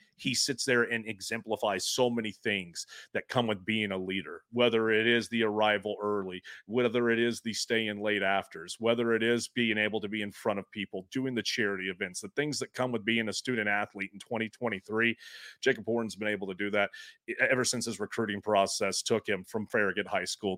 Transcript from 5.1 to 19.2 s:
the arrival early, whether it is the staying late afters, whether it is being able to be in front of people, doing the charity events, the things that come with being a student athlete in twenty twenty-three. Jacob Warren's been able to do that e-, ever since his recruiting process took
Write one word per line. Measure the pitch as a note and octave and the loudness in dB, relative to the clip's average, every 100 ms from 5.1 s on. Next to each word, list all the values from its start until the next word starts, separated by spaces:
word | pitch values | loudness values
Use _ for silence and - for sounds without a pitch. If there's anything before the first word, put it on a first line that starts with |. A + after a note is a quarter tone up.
| A#2+ G#2+ | 4 2
the | A#2+ | 0
arrival | A2 G#2 G#2+ G#2 G#2 G2+ | 2 4 4 4 0 -4
early, | G#2 G#2 F#2 F2+ - - - | -2 -2 -2 -8 -12 -16 -4
whether | A#2 A#2+ A#2+ A#2+ | 2 2 4 2
it | A2+ | 4
is | A#2+ A#2 | 2 0
the | A2+ | -4
staying | G#2 - A2+ A2 G#2 | -4 0 0 0 -2
late | G#2 G#2 | 0 2
afters, | F#2+ G2 - F2 E2 - | 2 2 0 -8 -14 -2
whether | A2+ A#2 A#2 | 2 2 4
it | A2+ | 2
is | A2+ A#2+ - | 4 2 0
being | - A2+ G#2+ | 0 0 2
able | G#2+ G#2+ | 0 0
to | G2 | -4
be | A2 | -4
in | G2+ | -6
front | - A2+ G2+ | -4 -2 -2
of | F#2+ | -4
people, | G#2+ F2+ F#2+ F#2 | -8 -8 -8 -6
doing | C3 C3 | -4 -2
the | A#2+ | -2
charity | - - G#2 G2 F#2+ | -2 0 0 0 -4
events, | F2+ F#2+ F2+ | -4 -6 -8
the | G2+ - | -6 -4
things | D3+ C3 | -2 -2
that | A#2+ | -4
come | - B2+ | -2 -2
with | A#2 G#2 | 0 0
being | A#2 A2 | 0 0
a | |
student | G2 - A#2+ G#2 | -2 -2 0 2
athlete | G2+ G#2 G2+ G2 | 0 -2 -6 -10
in | G2+ | -10
twenty | - A2+ A2+ | -6 -4 -4
twenty-three. | - A#2+ F#2+ - A2 A#2 A2 - - - - | -4 -4 -4 -2 2 2 2 -6 -16 -18 -2
Jacob | - G#2+ G#2+ | 2 2 2
Warren's | A#2 A2 F#2 | 0 -2 -2
been | G#2+ | -2
able | G#2 F#2+ | -2 -4
to | |
do | F#2 G2+ | -4 0
that | G#2 G2+ - - - - | 2 2 -2 -18 -14 -8
e-, | A2 B2 | 0 2
ever | B2+ | 4
since | A#2+ B2 A2+ | 2 0 -2
his | G2 | -4
recruiting | G#2 - A2 G2+ | -4 -2 -2 -2
process | G#2 G2+ G2 - G2 F#2+ | 2 4 4 2 0 0
took | - A2 | 2 0